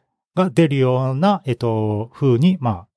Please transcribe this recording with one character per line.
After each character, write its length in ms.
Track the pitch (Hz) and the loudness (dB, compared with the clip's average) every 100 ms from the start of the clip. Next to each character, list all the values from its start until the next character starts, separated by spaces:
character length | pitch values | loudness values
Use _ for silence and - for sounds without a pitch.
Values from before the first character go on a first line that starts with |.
| _ _ _ | _ _ _
が 160 | 180 190 | -2 0
出 160 | 127 160 | 2 2
る 100 | 139 | 2
よ 360 | 127 127 131 | 2 0 -2
う 20 | |
な、 280 | 135 196 196 | 0 0 0
え 80 | 135 | -4
っ 40 | 120 | -4
と、 540 | 120 110 107 104 113 | -2 -2 -2 -4 -6
風 240 | - 139 120 | -2 0 2
に、 180 | 175 185 | 2 0
ま 120 | 120 | -2
あ、 180 | 90 - | -4 -8